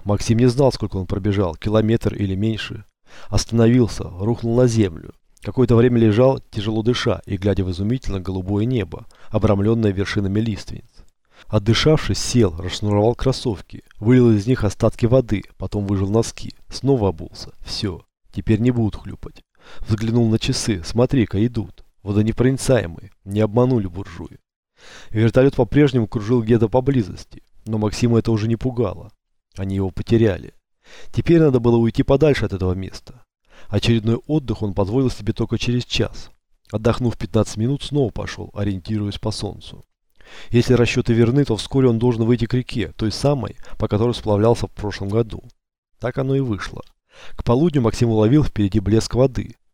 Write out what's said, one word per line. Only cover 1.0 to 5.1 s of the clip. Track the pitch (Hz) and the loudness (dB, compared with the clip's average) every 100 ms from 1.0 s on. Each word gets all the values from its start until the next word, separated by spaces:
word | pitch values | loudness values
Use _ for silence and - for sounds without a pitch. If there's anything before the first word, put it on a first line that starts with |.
| 90 | -4
пробежал, | 101 101 101 90 80 | -2 0 0 -2 -4
километр | 107 110 107 117 104 | 0 2 2 0 -2
или | - 98 | -2 -4
меньше. | 95 110 107 - 107 - _ _ - - | -2 -2 -4 -8 -14 -16 _ _ -18 -4
Остановился, | 104 - 113 117 123 107 - | -4 0 4 6 6 2 -2
рухнул | 82 87 107 113 113 117 | -10 -6 -4 -2 0 4
на | 127 | 4
землю. | 113 95 78 - | 4 0 -2 -16